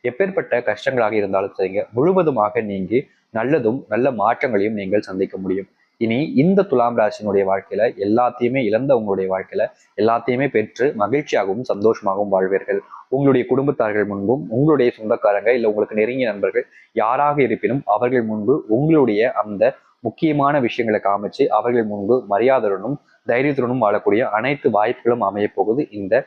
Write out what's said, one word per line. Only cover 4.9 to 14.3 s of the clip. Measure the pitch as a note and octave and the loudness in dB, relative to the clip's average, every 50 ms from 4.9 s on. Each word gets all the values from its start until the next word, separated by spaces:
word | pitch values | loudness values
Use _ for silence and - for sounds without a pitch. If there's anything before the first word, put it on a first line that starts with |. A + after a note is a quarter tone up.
| G2+ G#2+ - | -2 -2 -2
சந்திக்க | - F#2+ F#2+ F#2+ F#2 - | -4 -4 -4 -4 -4 -4
முடியும். | F#2+ F#2+ F#2 F#2 G2 F#2+ _ _ _ _ _ _ _ | -8 -4 -4 -4 -4 -6 _ _ _ _ _ _ _
இனி | A#2 A2 A2+ B2+ D#3 - - | -2 -2 0 -2 -2 0 2
இந்த | B2+ D3 F3+ G3 G3+ F#3+ | 2 4 4 4 2 2
துலாம் | G3 - B2 A#2 A#2+ A#2+ | 2 2 2 2 2 2
ராசியினுடைய | A2+ G#2+ G#2+ - - G#2+ G#2 G2 G2 G2 | 2 0 0 -2 -4 -4 0 0 2 2
வாழ்க்கையில | F#2+ G2 G2 - - G2+ G2 A2 B2+ - | 2 -2 -2 -4 -6 -2 0 0 0 0
எல்லாத்தையுமே | - G2 G#2 G#2+ A#2+ B2 B2 A#2+ - A#2+ A#2+ C3 C3+ B2+ | -2 -2 0 2 2 2 0 0 -2 -2 -2 0 0 0
இழந்த | G2+ G#2 A2+ C3 C#3+ C#3 | 0 0 0 2 2 0
உங்களுடைய | A#2 A2 G2+ G2 G2 F#2+ F#2 | 0 2 -2 -2 -2 -2 -2
வாழ்க்கையில | F#2+ F#2+ F#2 - - G2 A2 - _ _ _ _ _ | -4 -4 -6 -6 -4 -4 -4 -4 _ _ _ _ _
எல்லாத்தையுமே | - G#2 A2 A2+ A#2 A#2 - B2 B2 C#3+ D3 | 0 2 2 2 0 0 -2 0 0 -2 0
பெற்று | - A2 G#2+ - _ - A#2+ D3 - | 0 -2 -2 -2 _ -2 -2 -2 0
மகிழ்ச்சியாகவும் | A2+ G#2 G2+ B2 D3 D3 - - A#2+ G2 G2 F#2+ A#2 B2+ | 0 -2 0 0 -2 -2 -2 -2 -2 0 -2 -4 -4 -4
சந்தோஷமாகவும் | - G2+ G2+ G#2 A2 A2 - G#2+ G2 F#2+ G2+ G#2 G2+ G2 | -4 -4 2 2 2 0 2 -2 -4 -2 -2 0 0 2
வாழ்வீர்கள். | F#2+ F#2+ F#2+ G2 F#2 - - G2 G2 - - - - - _ | 0 2 2 0 -2 -2 -2 -4 -4 -4 -10 -20 -20 -8 _
உங்களுடைய | B2+ C3+ C#3+ C#3 C3 B2 A2+ | -2 2 4 4 4 4 2
குடும்பத்தார்கள் | - B2+ C3+ C3+ C#3+ C3+ - A#2 G#2+ G#2 G#2+ G2+ | 2 0 0 0 0 0 0 -2 0 0 0 -2
முன்பும், | G#2 G2+ G2+ G2+ G2 | -2 -4 -4 -2 -2